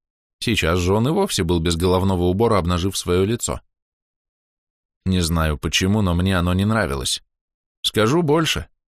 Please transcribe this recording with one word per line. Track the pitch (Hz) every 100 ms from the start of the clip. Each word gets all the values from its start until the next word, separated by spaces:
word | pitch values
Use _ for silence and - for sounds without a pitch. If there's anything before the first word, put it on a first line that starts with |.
| _ _ _ -
Сейчас | - 107 82 90
же | 87
он | 104 120
и |
вовсе | 165 202 -
был | 85 87
без | 82 85
головного | 90 92 98 92
убора, | 90 92 117 104
обнажив | 85 87 95 -
свое | - 90
лицо. | 98 117 - 62 - _ _ _ _ _ _ _ _ _ _ _ _ _ 95
Не | 92
знаю | 82 82 78 73
почему, | 82 - 92 107
но | 95
мне | 85 95 95
оно | 87
не | 90 101
нравилось. | 110 87 67 - - _ _ _ _ _ _
Скажу | - - 110 160
больше, | 160 156 156 - 82 _